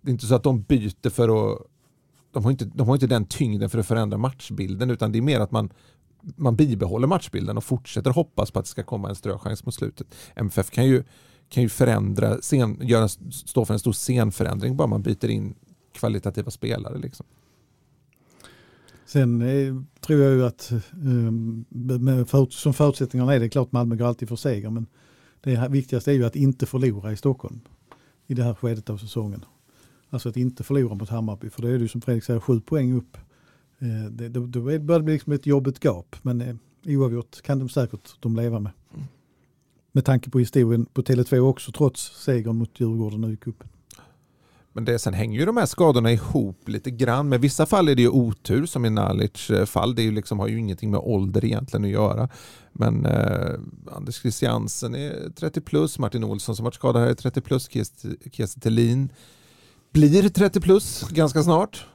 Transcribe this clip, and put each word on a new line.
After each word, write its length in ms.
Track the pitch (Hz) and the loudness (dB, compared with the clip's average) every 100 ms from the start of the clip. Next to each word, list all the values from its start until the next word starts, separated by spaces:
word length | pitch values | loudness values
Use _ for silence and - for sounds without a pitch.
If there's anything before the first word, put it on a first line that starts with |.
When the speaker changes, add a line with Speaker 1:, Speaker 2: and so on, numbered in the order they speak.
Speaker 1:
det 80 | - | -4
är 20 | |
inte 140 | 120 107 | -4 2
så 100 | 127 | 2
att 80 | |
de 180 | 147 123 | 4 0
byter 480 | - 139 104 - 120 | 2 0 0 -4 -4
för 440 | - 117 110 107 | 2 2 4 2
att... 60 | 107 - _ _ _ _ _ _ | -4 -10 _ _ _ _ _ _
De 120 | 131 | -2
har 80 | 107 | 0
inte, 140 | 135 107 | 0 -4
de 220 | - 117 | -2 2
har 80 | 135 | 2
inte 120 | 120 | 2
den 180 | 120 101 | 2 0
tyngden 440 | - 113 104 98 | -2 -2 0 -2
för 100 | 113 | -2
att 80 | 104 | 0
förändra 300 | 113 104 104 | -2 0 -2
matchbilden, 720 | 127 131 - 101 92 95 123 | -4 -6 -12 -8 -6 -2 -2
utan 220 | 117 107 | 0 0
det 60 | 110 | 0
är 40 | |
mer 180 | 135 127 | 2 2
att 120 | 104 | 0
man, 180 | 110 104 _ _ _ _ _ 175 - | -2 -4 _ _ _ _ _ -18 -2
man 200 | 135 110 | 0 4
bibehåller 520 | 147 104 98 104 135 | 4 2 -2 0 2
matchbilden 500 | 185 - - - 104 | 0 -2 -6 -4 -6
och 60 | |
fortsätter 480 | - 127 - - 131 | -4 -4 -4 -4 0
hoppas 400 | 127 165 - 104 | 0 0 -2 -2
på 80 | 104 | -4
att 60 | - | -6
det 40 | |
ska 140 | - | -10
komma 260 | - 107 98 | -8 -6 -6
en 60 | 98 | -6
ströchans 500 | 107 95 - 107 - | -6 -6 -6 -8 -8
mot 80 | - | -8
slutet. 320 | 107 - - - - - | -8 -8 -18 -18 -18 -6
M 120 | 104 | -4
F 100 | - | -2
F 120 | 95 | -2
kan 140 | - 131 | 2 4
ju, 180 | 127 - _ _ _ _ | 4 0 _ _ _ _
kan 140 | - | 0
ju 60 | 117 | 0
förändra 680 | - 123 107 101 101 110 117 | 2 2 2 0 0 0 0
scen-, 360 | - 139 113 107 | 0 0 2 -2
göra, 260 | 127 117 110 - - | 2 4 2 -2 -14
stå 340 | - - - 110 | -14 -4 -2 0
för 80 | |
en 60 | 107 | -2
stor 140 | 117 | -2
scenförändring 840 | 104 - 123 107 - - 95 117 131 | -2 -2 0 0 0 -4 -2 -2 0
bara 100 | 143 | 0
man 140 | 107 | 0
byter 240 | 101 104 113 | -2 -2 -2
in 260 | 110 101 104 _ _ _ | -4 -6 -12 _ _ _
kvalitativa 580 | - 107 104 101 104 - | -6 -4 -2 -4 -6 -8
spelare, 460 | - 113 113 104 143 | -8 -6 -6 -6 -10
liksom. 280 | 131 - - _ _ _ _ _ _ _ _ _ _ _ - - _ _ _ - - | -12 -14 -20 _ _ _ _ _ _ _ _ _ _ _ -20 -20 _ _ _ -20 -2
Speaker 2:
Sen, 360 | 143 123 120 | 2 2 2
eh, 340 | 120 139 135 131 135 _ | 0 0 -2 -4 -12 _
tror 200 | - 151 | 0 4
jag 140 | 139 | 6
ju 120 | 131 123 | 6 2
att, 260 | - - | -2 -6
eh, 600 | 120 - 180 139 123 117 113 113 113 117 120 123 123 | -6 -6 -6 0 0 0 -2 -4 -8 -10 -8 -4 0
med 300 | 127 131 120 | 2 2 4
förut-, 240 | 139 131 | 4 4
som 200 | - 151 | 0 -2
förutsättningarna 600 | 131 147 139 131 127 127 139 | 2 2 2 -2 0 2 2
är 40 | |
det 100 | 113 | 2
klart 220 | 139 127 | -2 0
Malmö 240 | 123 117 113 | 0 0 0
går 100 | 120 | 0
alltid 240 | 120 113 | -2 -8
för 60 | 117 | -4
seger, 340 | 143 104 107 | -4 -4 -4
men 160 | 113 110 _ _ _ _ _ | -6 -8 _ _ _ _ _
det 140 | 139 120 | -2 0
här, 140 | 127 | 2
viktigaste 420 | 139 131 123 143 | 0 0 -2 0
är 40 | 139 | 2
ju 100 | 123 | 0
att 100 | 143 | 2
inte 300 | 135 131 135 | 2 2 -2
förlora 460 | 127 127 101 107 | 0 0 -2 -8
i 60 | 107 | -2
Stockholm 420 | 139 131 - 113 - _ _ - _ _ - | -2 -2 -8 -16 -20 _ _ -20 _ _ -6
i 60 | |
det 100 | 123 | -2
här 100 | 120 | -2
skedet 360 | 107 120 113 107 | -2 -4 -4 -6
av 80 | 104 | -10
säsongen. 480 | 107 117 107 98 90 _ _ _ _ _ _ | -8 -6 -6 -10 -16 _ _ _ _ _ _
Alltså 200 | 127 120 | -8 -6
att 80 | 117 | -2
inte 260 | 123 127 | -2 -4
förlora 320 | - 139 120 101 | -2 0 0 -4
mot 140 | 107 | -6
Hammarby, 400 | 117 110 101 107 | -4 -4 -6 -12
för 120 | - | -6
då 60 | 120 | -2
är 60 | |
det 60 | 127 | 0
ju 80 | 117 | -2
som 140 | 120 | -4
Fredrik 220 | 123 117 | -2 -2
säger 160 | - 117 | 0 -2
sju 220 | - 117 | 0 0
poäng 320 | - - 127 127 | 0 0 2 0
upp. 200 | - - - _ _ _ _ _ | -4 -20 -20 _ _ _ _ _
Eh, 320 | 123 110 107 | -6 -6 -8
det, 180 | 117 117 | -10 -8
då, 160 | 123 120 | -6 -6
då 220 | 123 123 | -6 -4
är 60 | |
det, 60 | 156 | -4
börjar 200 | 151 170 | 2 2
det 40 | |
bli 100 | 156 | 2
liksom 200 | 156 - | -2 0
ett 120 | 143 147 | -2 2
jobbigt 380 | 143 135 135 151 | 2 2 0 -2
gap, 300 | 90 - - | -2 -10 -8
men, 200 | 131 120 | -4 -4
eh, 140 | 120 113 _ _ 165 | -4 -10 _ _ -2
oavgjort 560 | 139 131 117 - - | 0 0 -2 -8 -12
kan 180 | - 135 | -4 -2
de 100 | 131 | -2
säkert 460 | - 120 107 - - | -2 -2 -6 -18 -8
de 160 | 117 113 | -2 0
leva 240 | 117 113 | -2 -2
med. 120 | 104 - _ | -6 -10 _
Speaker 1:
Mm. 120 | - 135 _ _ _ _ _ _ _ _ | -16 -16 _ _ _ _ _ _ _ _
Speaker 2:
Med 140 | 139 131 | 0 2
tanke 240 | 127 127 | 2 2
på 100 | 131 | 0
historien 460 | 117 135 117 117 117 | 2 4 4 2 0
på 160 | - | -4
Tele 200 | 123 123 | 0 0
två 140 | 123 131 | 2 4
också, 320 | 131 135 - | 4 2 -8
trots 520 | - 143 - - - | 0 0 0 -14 -8
segern 320 | - 123 110 113 | -2 -2 0 -2
mot 240 | 113 - | -4 -2
Djurgården 420 | 117 113 107 107 | -2 0 -4 -4
nu 120 | 110 | -6
i 40 | 107 | -6
cupen. 300 | - 104 - _ _ - - _ _ _ _ _ _ | -10 -14 -20 _ _ -20 -20 _ _ _ _ _ _
Speaker 1:
Men 120 | - 113 | -6 -2
det, 140 | 120 | -2
sen 140 | - | -2
hänger 260 | 92 110 107 | -2 -2 0
ju 60 | 175 | 0
de 120 | 233 | 2
här 80 | - | 0
skadorna 460 | - 170 123 113 | 4 6 6 4
ihop 560 | 117 - 143 101 92 - | 2 0 -2 -2 -6 -8
lite 220 | 107 135 | -8 -8
grann. 380 | 120 123 123 147 | -2 0 2 2
Men 120 | 123 | 2
vissa 240 | 139 - 156 | 2 2 2
fall 240 | 208 160 | 4 4
är 60 | 131 | 6
det 60 | |
ju 80 | 120 | 6
otur, 560 | 135 117 101 - 117 165 | 4 2 -2 0 0 0
som 200 | 135 113 | -2 0
i 40 | |
Nalic, 600 | 107 101 98 104 - - | 0 0 0 -2 -4 -2
eh, 160 | 104 101 | 0 2
fall. 300 | 95 104 117 | 0 0 0
Det 60 | |
är 20 | |
ju 80 | 110 | 0
liksom, 280 | 107 - 104 | -2 -4 -4
har 80 | 107 | -2
ju 120 | 110 | -2
ingenting 320 | 110 90 107 | -4 -4 -2
med 80 | 101 | -2
ålder 420 | - 104 98 98 113 | 0 0 2 0 0
egentligen 400 | 110 131 107 101 | -2 -2 -2 0
att 60 | |
göra. 380 | 104 104 107 135 - - - _ | 0 0 0 -4 -6 -20 -20 _
Men, 320 | - 110 110 - | -2 0 0 0
eh, 540 | - - - 85 - - - - | 2 0 0 -4 -6 -12 -18 -16
Anders 300 | - 98 113 | -12 -12 -6
Christiansen 720 | 120 - 127 113 107 - 120 123 | -6 -2 -2 -2 -4 -6 -8 -8
är 340 | 143 - - | -8 -10 -12
trettio 320 | - 160 156 | -8 -6 -6
plus, 380 | - 151 156 - | -2 0 0 -2
Martin 240 | 113 120 | -4 -4
Olsson 320 | 110 104 - 104 | -4 -6 -6 -6
som 100 | 117 | -6
varit 100 | - | -2
skadad 260 | 127 117 | 0 2
här 80 | 120 | 2
är 40 | |
trettio 280 | 120 127 139 | 0 -2 -4
plus, 280 | - 131 - | -2 -4 -2
Kies-, 600 | 120 104 _ 107 - 135 | -6 -6 _ -12 -12 -12
Kiese 280 | - 113 - | -6 -6 -2
Thelin 500 | 113 113 117 127 135 - - _ _ _ _ _ _ | 0 4 4 2 -2 -6 -20 _ _ _ _ _ _
blir 380 | 151 147 180 196 | 6 8 8 6
trettio 300 | 175 196 196 | 4 4 4
plus 480 | 170 190 - - - | 4 4 4 -10 -4
ganska 340 | 160 151 147 | 2 2 4
snart 420 | 165 165 214 - - | 4 4 2 -6 -20